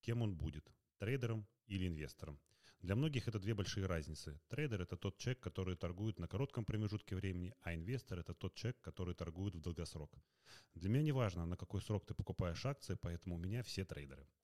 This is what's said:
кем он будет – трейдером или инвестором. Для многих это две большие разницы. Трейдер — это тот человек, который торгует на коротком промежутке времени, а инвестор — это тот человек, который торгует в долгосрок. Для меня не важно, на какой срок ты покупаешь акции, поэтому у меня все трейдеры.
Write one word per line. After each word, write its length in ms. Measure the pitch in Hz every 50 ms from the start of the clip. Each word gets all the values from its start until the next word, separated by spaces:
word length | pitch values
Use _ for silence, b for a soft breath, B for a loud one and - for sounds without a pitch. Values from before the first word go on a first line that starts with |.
кем 220 | - - 117 120 117
он 120 | 107 95
будет – 380 | 80 - 78 - 76 - - - _ _ _ _
трейдером 500 | _ 101 101 127 139 120 117 113 110 104 - _ _ _
или 200 | - 104 98 92
инвестором. 540 | 92 85 76 76 71 - - - 73 73 71 _ B B B B B B B
Для 160 | - 87 95
многих 320 | 113 139 160 147 123 - -
это 100 | 104 107
две 140 | 92 101 117
большие 320 | 101 98 - - - 95
разницы. 560 | 92 90 82 76 80 80 - - - 73 76 _ _
Трейдер — 320 | - - 151 147 113 95
это 160 | 90 - -
тот 220 | 85 - 98 95 _
человек, 220 | - 123 123 -
который 360 | - 104 - - 95 92 92
торгует 420 | 85 - 85 87 87 104 110 107 -
на 80 | 85
коротком 380 | 85 - 98 139 143 - - 110
промежутке 520 | - - 107 107 104 107 104 - - -
времени, 380 | 92 90 95 92 90 90 90 - _
а 140 | - - 85
инвестор — 440 | 82 82 95 127 127 - - - 87
это 120 | 82 - -
тот 220 | - - 92 -
человек, 260 | - - 113 123 -
который 340 | _ - - - 92 85 87
торгует 400 | - 87 82 80 87 95 104 90
в 60 | 85
долгосрок. 500 | 78 90 85 82 85 80 - 80 76 76 - - B B B B B B B B B B B
Для 140 | - 85 95
меня 140 | 110 135 151
не 100 | 156 143
важно, 320 | 131 123 104 85 87 85
на 140 | 82 90 -
какой 240 | - - - 98 -
срок 240 | - 107 101 -
ты 80 | - -
покупаешь 500 | - - - 120 - 98 87 82 - -
акции, 300 | 131 143 - - - 95
поэтому 420 | - - 87 85 85 - 95 87
у 20 | 82
меня 240 | 85 92 104 123 123
все 220 | - - - 95
трейдеры. 420 | - - 73 71 67 67 67 69 - _ _